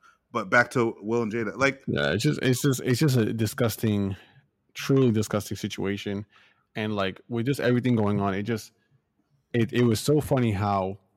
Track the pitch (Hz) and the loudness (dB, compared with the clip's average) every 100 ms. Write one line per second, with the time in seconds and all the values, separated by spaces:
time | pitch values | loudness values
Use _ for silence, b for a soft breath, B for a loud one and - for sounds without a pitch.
0 | b b _ 117 95 123 120 131 117 - | b b _ -6 2 2 4 2 0 -2
1 | 104 117 110 117 104 104 139 135 - - | -4 -2 -2 -4 -6 0 0 0 -4 -2
2 | 73 95 147 - 131 123 147 127 127 120 | 0 0 0 0 0 2 0 0 0 2
3 | 151 127 107 113 107 - 117 - 110 104 | 2 4 2 0 -2 0 -2 0 0 0
4 | 98 95 b b _ _ _ - - 135 | -2 -4 b b _ _ _ -12 0 4
5 | 127 107 104 104 - 101 104 - 95 101 | 4 2 0 -4 -4 -8 -6 -4 -4 -4
6 | 104 101 104 b b b b 113 107 101 | -6 -8 -8 b b b b -6 -4 -2
7 | 95 92 - 117 120 139 123 123 123 117 | -2 -4 -8 -4 -2 0 2 2 2 2
8 | 101 104 98 95 104 110 - _ _ _ | 2 2 0 -2 -4 -6 -8 _ _ _
9 | _ _ _ _ _ 123 113 120 120 107 | _ _ _ _ _ 0 0 2 2 2
10 | - 151 - 135 117 98 104 101 95 98 | 2 0 2 0 2 0 0 0 -2 -8
11 | _ | _